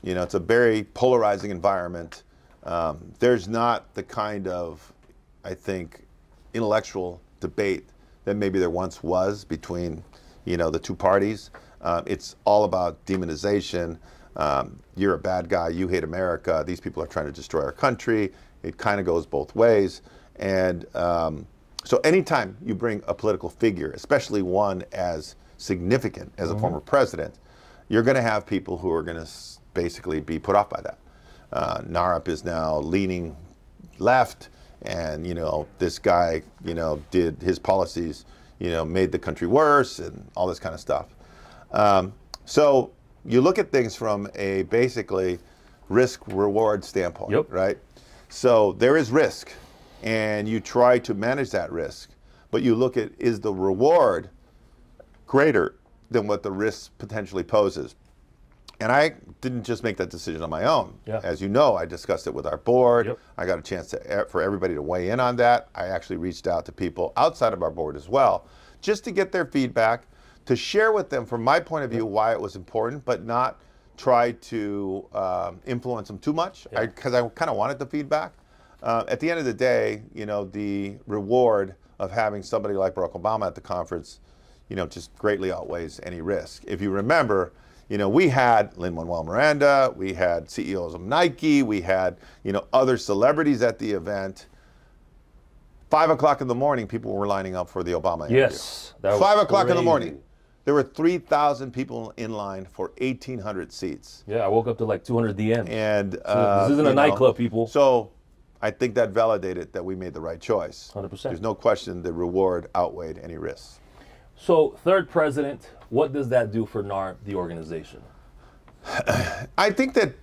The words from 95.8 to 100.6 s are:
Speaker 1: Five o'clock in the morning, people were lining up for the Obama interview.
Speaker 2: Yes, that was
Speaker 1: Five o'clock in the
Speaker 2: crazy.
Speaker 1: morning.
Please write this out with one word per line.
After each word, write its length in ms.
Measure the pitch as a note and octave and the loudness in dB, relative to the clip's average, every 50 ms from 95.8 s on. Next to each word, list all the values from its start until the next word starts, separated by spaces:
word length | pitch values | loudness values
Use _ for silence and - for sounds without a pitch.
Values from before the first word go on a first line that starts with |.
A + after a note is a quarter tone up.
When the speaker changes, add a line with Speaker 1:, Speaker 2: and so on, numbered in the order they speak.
| - - | -4 2
Speaker 1:
Five 180 | - D#3 D#3+ E3 | 4 4 6 4
o'clock 320 | D#3+ B2 C#3+ D3+ C#3+ - | 4 4 4 2 2 2
in 60 | C#3+ | 0
the 80 | B2+ A#2+ | -4 -2
morning, 320 | A#2+ C3+ D3 C#3+ A#2+ A2 | 0 0 0 0 -2 -4
people 260 | G2+ - A2+ A2+ A2 | -4 -6 -8 -6 -6
were 140 | G2 G2 G2+ | -4 -4 -2
lining 280 | G2+ G2+ G2 F#2+ F#2+ F#2 | -2 -2 -2 -2 -4 -4
up 120 | F2+ F2+ F2 | -6 -6 -6
for 140 | - F#2+ | -6 -6
the 100 | F2+ E2+ | -4 -2
Obama 280 | F2 D#2+ D#2+ F#2 E2+ D#2+ | -2 0 0 -2 -2 -2
interview. 180 | D#2 D2+ A2+ B2+ | -2 2 4 4
Speaker 2:
Yes, 560 | C#3+ - - - - - - - - - - - | 4 4 0 -4 -12 -14 -14 -16 -16 -18 -18 -4
that 80 | - G2 | 0 2
was 80 | G2+ G#3 | 4 4
Speaker 1:
Five 180 | F#3+ G3 G#3 G#3 | 6 6 6 4
o'clock 220 | G3+ - - G3 F#3 | 4 4 4 2 4
in 40 | B2 | 4
the 40 | F3+ | 2
Speaker 2:
crazy. 100 | E3+ E3+ | 2 4
Speaker 1:
morning. 380 | E3+ D#3+ C#3+ A2+ E2 D2 C#2 - _ _ _ _ _ _ _ | 4 2 2 0 -4 -10 -14 -20 _ _ _ _ _ _ _